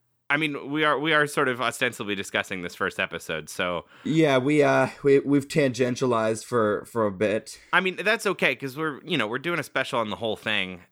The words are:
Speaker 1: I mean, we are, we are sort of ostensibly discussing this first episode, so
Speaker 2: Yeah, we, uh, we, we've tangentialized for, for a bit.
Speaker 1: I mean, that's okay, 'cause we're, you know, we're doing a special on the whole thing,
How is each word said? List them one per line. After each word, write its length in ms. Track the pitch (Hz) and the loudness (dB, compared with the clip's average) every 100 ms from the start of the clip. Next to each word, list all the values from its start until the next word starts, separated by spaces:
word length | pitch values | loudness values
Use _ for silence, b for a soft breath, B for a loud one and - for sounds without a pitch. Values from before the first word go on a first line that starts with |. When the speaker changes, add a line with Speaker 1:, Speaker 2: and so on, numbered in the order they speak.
| _ _ - | _ _ -2
Speaker 1:
I 60 | 143 | 0
mean, 340 | 156 139 117 | 0 -4 -6
we 140 | 147 | 0
are, 140 | 151 131 | 2 2
we 160 | 156 | 2
are 120 | 151 147 | 2 2
sort 220 | 156 135 | 2 0
of 100 | 120 | 0
ostensibly 540 | 120 - 123 110 104 | -2 0 -2 -2 -4
discussing 460 | 101 95 107 98 95 | -4 -2 -4 -2 -6
this 140 | 87 | -8
first 260 | - 95 - | -4 -4 -2
episode, 480 | 92 85 - 80 76 | -4 -6 -6 -8 -6
so 380 | - 92 85 B B | -4 -2 -4 B B
Speaker 2:
Yeah, 320 | - 160 156 135 | -2 2 4 4
we, 260 | 127 151 | 4 4
uh, 260 | 139 135 127 - | 4 4 0 0
we, 180 | 143 139 | 4 4
we've 280 | 135 143 139 | 4 2 2
tangentialized 960 | 160 135 120 123 123 131 113 110 113 | 0 2 2 -2 0 0 2 0 -2
for, 400 | - 120 107 101 | -2 0 2 0
for 220 | - 117 107 | -4 -2 0
a 40 | |
bit. 480 | 92 104 107 - - - | 0 0 0 -4 -16 -2
Speaker 1:
I 80 | 170 | 0
mean, 160 | 185 160 | 0 0
that's 300 | 180 220 208 | 0 0 0
okay, 280 | 175 170 | 0 0
'cause 220 | 127 139 131 | 0 -6 -4
we're, 240 | 160 131 | -4 -4
you 140 | - 165 | -2 -2
know, 100 | 107 | 0
we're 120 | 123 | -2
doing 200 | 165 170 | -2 -4
a 40 | |
special 380 | 135 135 127 127 | -2 -4 -2 0
on 100 | 110 | -2
the 60 | 98 | -2
whole 200 | 113 101 | -4 -4
thing, 460 | 110 104 92 90 - | -2 -2 -2 -8 -18